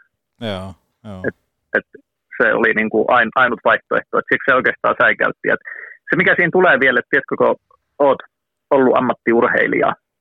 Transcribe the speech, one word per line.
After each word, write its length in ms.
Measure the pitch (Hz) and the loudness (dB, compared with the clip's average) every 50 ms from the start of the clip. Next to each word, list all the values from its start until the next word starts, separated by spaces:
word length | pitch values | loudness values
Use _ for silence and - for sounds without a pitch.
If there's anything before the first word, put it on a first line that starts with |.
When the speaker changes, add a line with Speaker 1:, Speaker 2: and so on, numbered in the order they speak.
| - _ _ _ _ _ _ _ 120 | -10 _ _ _ _ _ _ _ -10
Speaker 1:
Joo, 320 | 110 101 92 92 95 90 - _ _ _ _ _ | -8 -8 -8 -10 -12 -16 -18 _ _ _ _ _
joo. 180 | 110 101 92 - 127 | -16 -16 -10 -10 -10
Speaker 2:
Et, 60 | - _ _ _ _ _ _ _ - | -10 _ _ _ _ _ _ _ -6
et 100 | 110 - _ _ - _ _ _ _ _ _ - | -6 -6 _ _ -20 _ _ _ _ _ _ -4
se 180 | - 123 110 110 | -2 0 0 2
oli 200 | 113 117 113 107 | 2 0 0 0
niinku 300 | 107 110 107 107 107 - - | 0 -2 -2 0 0 0 2
ain-, 260 | 123 123 117 110 - | 2 2 2 0 0
ainut 260 | - 127 120 120 - - | 0 0 0 0 -2 0
vaihtoehto, 540 | 120 110 101 - _ 117 110 - - - 110 | 0 0 0 -2 _ -4 -4 -4 -2 -6 -6
et 60 | - - - | -2 -2 -4
siksi 180 | - - - | -2 0 0
se 40 | 131 | 0
oikeastaan 420 | 131 123 123 107 - - 117 110 - 123 | 2 0 -2 -4 -2 -2 -4 0 2 0
säikäytti. 480 | 110 107 - 120 104 101 - - 110 | 0 0 0 -2 -4 -4 -6 -4 -4
Et 100 | 110 - - - - - - - - - _ - | -4 -4 -6 -14 -18 -18 -18 -20 -20 -20 _ -4
se, 60 | - | -2
mikä 180 | 151 185 196 175 | 0 0 0 2
siinä 140 | 180 175 165 - | 0 0 0 2
tulee 280 | 185 185 175 147 123 | 2 4 4 4 2
vielä, 180 | 131 131 123 123 | 2 2 0 0
että 120 | - - | -2 -2
tiedätkö, 260 | - 143 - - - - | -2 -4 -2 -4 -4 0
kun 180 | 123 117 110 - _ _ _ _ _ _ _ - | 0 0 0 -2 _ _ _ _ _ _ _ 0
oot 200 | 143 139 127 - - - _ _ _ _ _ _ _ _ | 2 2 2 0 -4 -14 _ _ _ _ _ _ _ _
ollut 260 | 147 135 131 123 117 | 2 2 4 4 2
ammattiurheilija 960 | 127 127 120 - - _ 120 113 117 123 117 - 117 113 117 - - - - - - _ _ _ _ | 2 0 0 -4 -2 _ 0 2 2 2 2 0 0 0 0 0 -2 -2 -2 -4 -6 _ _ _ _